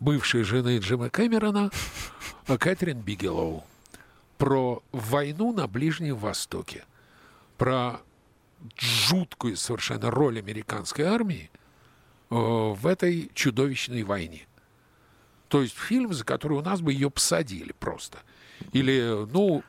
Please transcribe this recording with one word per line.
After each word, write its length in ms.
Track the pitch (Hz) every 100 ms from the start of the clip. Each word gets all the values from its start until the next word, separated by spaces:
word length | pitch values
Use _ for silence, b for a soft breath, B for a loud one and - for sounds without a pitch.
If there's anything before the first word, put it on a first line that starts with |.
бывшей 420 | 139 143 - 120
жены 360 | 98 127 123 120
Джима 320 | 95 123 120
Кэмерона, 600 | - 233 220 214 202 202 B B B B B B B -
<laughs> 120 | 123
Кэтрин 420 | 175 190 175 123
Бигелоу, 640 | 101 95 92 82 82 78 - - B B B B B -
про 440 | 135 135 127 120 -
войну 640 | 127 107 139 143 151 233
на 160 | 214 120
Ближнем 480 | 113 156 156 156 117
Востоке, 680 | 104 92 - - - - - b b b b b b -
про 420 | 127 127 123 123 - _ _ _ _ _ 113 -
жуткую 800 | 120 113 107 185 170 - 120 92
совершенно 540 | - 113 - 113 113
роль 280 | 127 143 113
американской 640 | 98 107 - 110 - -
армии, 460 | 165 233 208 104 76 b b b b b b b -
э, 40 |
в 520 | 117 113 113 110 101 151
этой 440 | 190 180 170 151
чудовищной 680 | - 143 110 139 131 - 120
войне. 440 | 101 101 80 80 - _ b b b b b b b b -
То 140 | 143
есть 140 | 123 -
фильм, 360 | - 247 233
за 100 | 143
который 300 | 113 131 151 143
у 40 |
нас 180 | 170 196
бы 120 | 156
ее 180 | 139 139
посадили 600 | - - 170 131 95 - -
просто. 400 | - - - - - B B B B
Или, 540 | 131 131 131 117 104 107
ну, 320 | 170 202 147